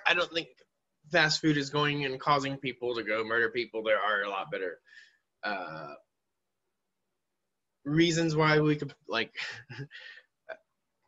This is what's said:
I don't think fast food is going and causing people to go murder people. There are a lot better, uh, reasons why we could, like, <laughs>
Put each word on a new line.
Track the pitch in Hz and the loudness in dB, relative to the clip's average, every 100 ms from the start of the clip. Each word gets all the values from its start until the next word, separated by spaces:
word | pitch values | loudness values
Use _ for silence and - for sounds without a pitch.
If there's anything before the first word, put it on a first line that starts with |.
| - | 4
I | |
don't | 175 160 | 0 0
think | 165 156 _ _ _ _ _ 151 | -4 -8 _ _ _ _ _ _
fast | 165 156 - | 2 2 2
food | 160 147 | 2 2
is | 135 | 0
going | 147 147 143 | 0 0 0
and | 139 131 | -4 -2
causing | 156 143 135 139 | 2 2 0 -4
people | 131 117 120 | -8 -6 -4
to | 117 | -4
go | 104 110 | -2 -2
murder | 110 117 113 | 0 0 0
people. | 120 107 113 | -2 -6 -2
There | 110 107 | 2 2
are | 101 104 | 2 0
a | 101 | 0
lot | 98 98 | -4 -4
better, | 101 92 82 _ - - _ _ _ | -6 -6 -8 _ -20 -20 _ _ _
uh, | 101 98 85 78 73 69 _ _ _ _ _ _ _ _ _ _ _ _ _ _ _ _ _ _ | -6 -6 -8 -10 -12 -16 _ _ _ _ _ _ _ _ _ _ _ _ _ _ _ _ _ _
reasons | 143 156 170 165 165 156 | 0 4 4 4 2 4
why | 156 151 | 6 6
we | 151 147 | 4 2
could, | 139 - - | -4 -12 -4
like, | 110 107 - - - - | -2 -2 -6 -10 -12 -14
<laughs> | 120 143 - - - - _ - - _ _ _ _ | -14 -14 -16 -20 -20 -20 _ -18 -18 _ _ _ _